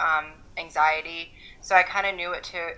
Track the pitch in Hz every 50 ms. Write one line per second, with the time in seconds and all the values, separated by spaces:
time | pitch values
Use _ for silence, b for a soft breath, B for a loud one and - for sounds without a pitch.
0 | 160 165 156 156 151 156 156 - - - - - 165 165 - 160 151 156 156 156
1 | 156 165 165 165 170 - b b b b b b - - 196 185 180 180 - 202
2 | 196 196 190 180 175 175 180 - - - - 180 170 165 165